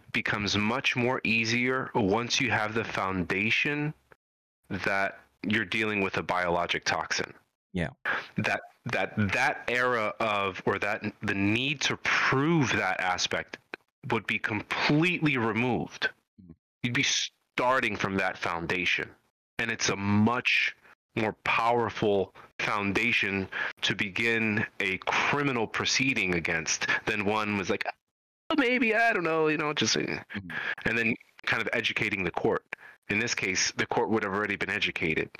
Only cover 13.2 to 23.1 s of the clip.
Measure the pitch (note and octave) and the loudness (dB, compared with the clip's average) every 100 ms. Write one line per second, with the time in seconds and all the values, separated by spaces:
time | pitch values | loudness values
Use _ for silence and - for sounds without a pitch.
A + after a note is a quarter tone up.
13.2 | - E2+ - - _ - _ _ B2+ A#2 | -2 -2 -6 -12 _ -16 _ _ -4 -4
14.2 | - A2 - G#2 - - - D3 F3+ F3 | -2 -4 -2 -2 -4 -2 2 4 4 2
15.2 | D3+ B2+ A2+ G#2 B2 G2 - - - - | 2 2 2 2 2 0 -2 -4 -6 -6
16.2 | _ _ F2+ - _ _ B2 B2 C3 - | _ _ -20 -20 _ _ -4 -2 0 0
17.2 | - _ _ - B2 C3 A#2+ G2 G2+ F#2+ | -2 _ _ -2 2 4 2 0 0 2
18.2 | F#2 - - E2+ E2 F#2 F2+ - D2+ - | 0 0 -2 -2 -2 -2 0 -2 -4 -10
19.2 | _ _ _ - A2+ A2+ - G2 G2+ G#2 | _ _ _ -6 -4 -2 -2 0 2 4
20.2 | A2 B2 - - - - - - _ A#2 | 6 4 2 0 0 -4 -18 -20 _ -2
21.2 | A2 - - B2 A#2 A#2+ A2 - A2 G2+ | -2 -2 -2 2 4 4 2 2 4 4
22.2 | F#2 - - - - G#2+ G2 G2 A#2 | 2 -4 -16 -6 -2 0 0 2 2